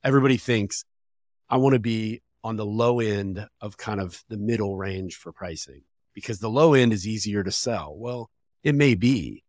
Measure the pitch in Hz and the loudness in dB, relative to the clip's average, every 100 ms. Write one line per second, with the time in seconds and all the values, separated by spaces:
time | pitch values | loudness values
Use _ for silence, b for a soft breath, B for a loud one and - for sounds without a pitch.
0 | 135 139 135 123 - 117 101 - - _ | 4 4 6 2 0 -2 -2 -6 -12 _
1 | _ _ _ _ _ 127 135 131 113 110 | _ _ _ _ _ 2 4 4 2 -2
2 | 110 117 _ _ 113 110 104 107 117 123 | -4 -8 _ _ -8 -6 -4 0 2 2
3 | 110 101 98 95 107 _ 107 - - 101 | 0 -2 -4 -8 -12 _ -16 -12 -8 -6
4 | 92 82 _ 107 104 117 101 98 98 95 | -6 -10 _ -6 -2 -2 -2 -4 -6 -6
5 | 92 - 85 - 90 82 - 67 _ _ | -8 -12 -20 -12 -10 -10 -14 -18 _ _
6 | _ - - 101 110 120 160 139 120 107 | _ -16 -10 -8 -2 4 6 8 6 2
7 | 98 110 107 101 95 - - 107 73 73 | -2 -6 -4 -2 -2 -4 -4 -6 -8 -12
8 | 120 123 117 _ _ _ 151 143 143 104 | -10 -10 -12 _ _ _ 0 4 4 4
9 | 120 131 67 50 | 2 2 -2 -12